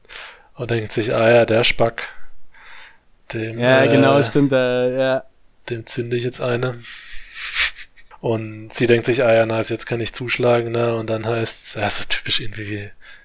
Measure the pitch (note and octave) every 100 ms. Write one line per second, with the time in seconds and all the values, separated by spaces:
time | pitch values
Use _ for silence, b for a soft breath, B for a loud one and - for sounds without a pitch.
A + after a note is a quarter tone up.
0 | _ B B B B - A#2 A#2 G#2+ -
1 | A2 B2 A2+ A#2+ A2+ A2 A#2 - A#2 -
2 | - - - - - B B B B B
3 | B _ _ A#2 A2 A#2 B2 C3 C3+ C3+
4 | C3+ C#3 C#3 D3 C#3+ C3 B2+ B2 B2+ B2+
5 | C3 C3 - _ _ _ - A#2 A2 -
6 | A#2+ B2 A#2+ B2 C3 A#2+ B2+ B2 A#2 B
7 | B B B B B B B B B -
8 | - - C3+ A2+ A2 A2 A2 - A#2 A#2
9 | A2 A#2+ B2 A2+ A2+ A2+ A2+ A2+ - A#2+
10 | A2 - A#2+ - B2 A#2+ A#2 A#2 A#2 A#2
11 | A2 A2 A2 A#2 A2+ - - - G2+ -
12 | - - - - A2 G#2+ G2+ G#2 G#2 -
13 | b b